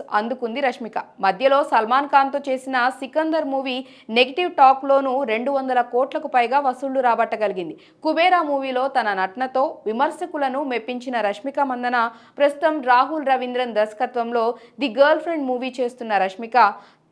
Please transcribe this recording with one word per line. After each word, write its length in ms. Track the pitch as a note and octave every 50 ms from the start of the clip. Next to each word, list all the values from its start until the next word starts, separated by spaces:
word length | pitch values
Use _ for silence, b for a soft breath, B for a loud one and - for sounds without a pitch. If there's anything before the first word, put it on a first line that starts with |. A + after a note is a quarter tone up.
| - -
అందుకుంది 480 | - G#3 A3 A#3 C4 A#3+ B3 A3+ A3 A3+
రష్మిక. 340 | C4+ B3+ A#3+ - A#3 G#3+ - - - - _ -
మధ్యలో 420 | G3 F#3+ F#3+ F#3 B3+ C4+ C4+ C#4
సల్మాన్ 440 | D4 D4+ C#4+ A#3+ A3 A3 B3 C#4 D4
ఖాన్తో 320 | C#4 - C#4 C4+ C4+ C4+ C#4+
చేసిన 500 | C#4 C#4 C4 C4 C4 C4+ C4 B3 A#3+ C4
సికందర్ 560 | B3+ - C4+ B3 - D#4 D#4+ D#4+ D#4+ D#4+ D4+
మూవీ 420 | C#4 C4+ C4+ C4+ C4+ B3 B3+ C4 B B B B -
నెగిటివ్ 420 | A3 A#3 C4 B3+ C#4 - F4+ F4
టాక్లోనూ 720 | F4 - C#4 C4 C4+ C4+ C#4+ C#4 C#4 C4+ C#4 C4+ B3 C4+
రెండు 280 | C#4+ A3 G#3+ A3+ B3 C#4
వందల 300 | C#4 C4+ C4 C4 B3+ B3
కోట్లకు 480 | A#3+ B3 - A#3+ C4 C4 - D#4 D4+ C#4+
పైగా 320 | - B3+ A#3+ A3+ B3+ C#4+
వసూళ్లు 400 | C#4+ C4 B3+ B3+ C#4 C4+ C4 C4+
రాబట్టగలిగింది. 800 | B3 B3 A3+ A3 A3+ A3 A3+ G#3 G#3+ G3+ F#3+ F#3 F3 D#3+ - b b b b _
కుబేరా 400 | - D#4 D4+ D#4+ E4+ F#4 F4+ F4
మూవీలో 460 | E4 D4 C#4+ C4+ C4+ C4+ B3+ B3+ C4 C#4
తన 260 | C4+ B3+ A3 G#3+ G3
నటనతో 640 | F#3+ F#3 F#3+ F#3+ B3+ C4 B3+ - B3+ C4+ D#4+ - - -
విమర్శకులను 760 | G#3 A3 A#3+ C#4 D#4+ D#4 - F4+ F4 E4+ D4+ C#4 C4 B3 C4+ D4+
మెప్పించిన 560 | C4+ B3 A3+ A3 - B3 B3 B3 C4 B3 A#3
రష్మిక 400 | G#3+ G3+ G3+ G#3 - C#4 - D4+
మందన 500 | C#4+ C4 B3+ B3 B3 B3 B3 B3 A3+ A#3 A#3 B B B B -
ప్రస్తుతం 440 | C#4+ C#4+ C#4+ C#4+ - D#4 D#4 D4+
రాహుల్ 440 | B3 B3+ B3 B3 C4+ C#4 D#4 D#4 C#4+
రవీంద్రన్ 480 | C4 C4 B3 B3 B3 B3 B3 B3+ A#3+ G#3+
దర్శకత్వంలో 800 | G#3 G#3+ G#3+ G#3+ - B3+ A#3+ A#3+ A#3+ A3+ A#3 A#3+ A#3+ A3+ A#3 A#3+ B B B B -
ది 140 | C4 C#4+ G#3 B3
గర్ల్ 220 | C#4 D4 D#4+ D#4+
ఫ్రెండ్ 240 | D#4 E4+ E4+ D#4 C#4
మూవీ 300 | B3+ B3+ B3 B3+ C4 B3+ -
చేస్తున్న 380 | B3 A#3+ A#3+ - A#3+ A3 G#3 F#3+
రష్మిక 560 | F#3 F#3+ F#3+ - A#3 A3+ - B3 A3 G3+ G#3 B B B B B _ _